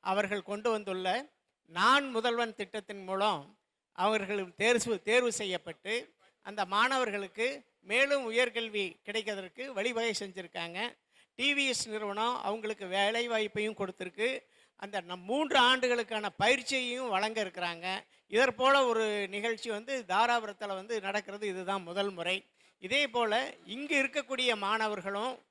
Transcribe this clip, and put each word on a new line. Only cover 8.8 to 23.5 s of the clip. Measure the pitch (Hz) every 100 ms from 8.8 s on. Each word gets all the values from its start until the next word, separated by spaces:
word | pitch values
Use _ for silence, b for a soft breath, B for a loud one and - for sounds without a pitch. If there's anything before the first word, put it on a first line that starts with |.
| 185 -
கிடைக்கிறதற்கு | - 214 208 202 185 - 262
வழிவகை | 226 226 226 233 208
செஞ்சிருக்காங்க. | 202 185 175 180 170 175 233 - _ b b
டி | - 269
வி | 285 277
எஸ் | 240 226
நிறுவனம் | 214 208 202 233 247
அவங்களுக்கு | - 220 214 214 190
வேலை | 190 202 226 240
வாய்ப்பையும் | 226 214 214 214 214
கொடுத்திருக்கு. | 196 - 180 185 233 262 _ b b _
அந்த | 202 202
நம் | 170 180
மூன்று | 180 269 302 262
ஆண்டுகளுக்கான | 247 262 247 240 226 220 208
பயிற்சியையும் | - 208 269 233 269 247 247 254
வழங்க | 190 214 220
இருக்கிறாங்க. | 196 175 175 170 180 190 - b b
இதற்போல | 208 262 247 254 277 254
ஒரு | 226 220 208 196
நிகழ்ச்சி | 202 226 220 233
வந்து | 208 233 269 190
தாராபுரத்துல | 185 240 240 220 202 208
வந்து | 190 202 233
நடக்கிறது | 190 202 208 202 208
இதுதான் | 185 180 196
முதல் | 170 180 196
முறை. | 180 170 190 _ b b b
இதே | 185 269 285
போல | 240 226 220 269